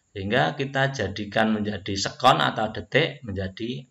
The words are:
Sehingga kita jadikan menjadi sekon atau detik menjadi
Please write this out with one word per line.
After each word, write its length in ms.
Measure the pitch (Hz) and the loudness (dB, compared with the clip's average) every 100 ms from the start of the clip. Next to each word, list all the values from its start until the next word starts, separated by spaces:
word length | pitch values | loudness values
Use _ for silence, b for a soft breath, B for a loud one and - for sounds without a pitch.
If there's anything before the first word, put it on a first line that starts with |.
| _ 104 | _ -8
Sehingga 400 | 98 120 156 156 | 0 2 2 0
kita 400 | 139 135 139 139 | -4 0 0 0
jadikan 560 | 98 98 104 113 110 | -4 -4 -2 2 2
menjadi 400 | 107 104 101 - | 2 0 -4 -4
sekon 480 | 98 - - 127 139 | -4 -4 4 4 6
atau 320 | 131 113 110 | 2 0 -4
detik 480 | 107 - 127 165 - | -4 0 2 2 -4
menjadi 640 | 113 95 92 - 113 139 - | -8 -6 -6 -6 -8 -8 -8